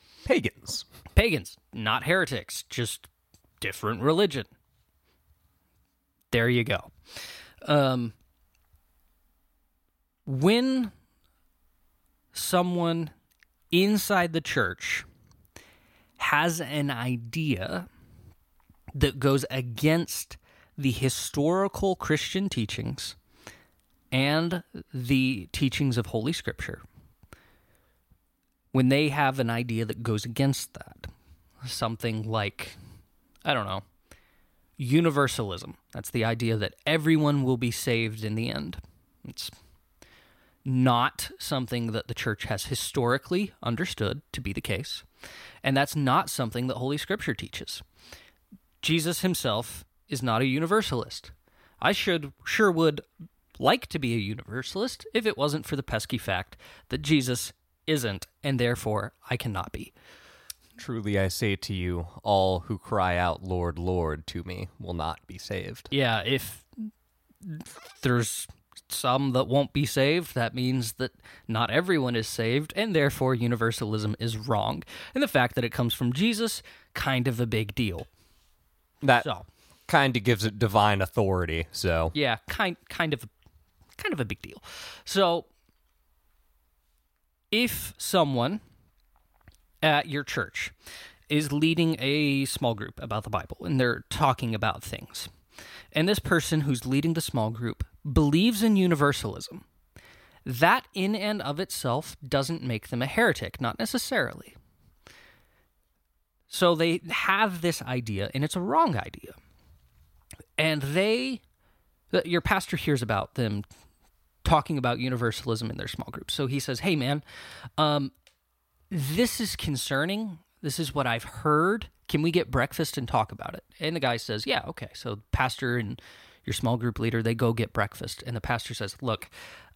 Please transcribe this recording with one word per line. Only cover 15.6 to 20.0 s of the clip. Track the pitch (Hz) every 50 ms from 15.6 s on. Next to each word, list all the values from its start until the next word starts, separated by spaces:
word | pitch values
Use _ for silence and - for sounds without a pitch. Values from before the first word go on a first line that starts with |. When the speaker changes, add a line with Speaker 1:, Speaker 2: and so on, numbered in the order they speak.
| - - _ _ _ _ _ _ _ _ _ -
Speaker 2:
has | - - - 147 156 175 165 165
an | 165 120 143 151 143 139
idea | 131 117 120 127 127 120 117 117 - 160 160 151 123 90 92 - - 180 175 - _ - - - - - - - - _ _ _ _ _ _ _ - _ - - -
that | 139 143 139 - 139
goes | 139 139 139 139 - -
against | 127 131 127 123 113 107 143 156 160 170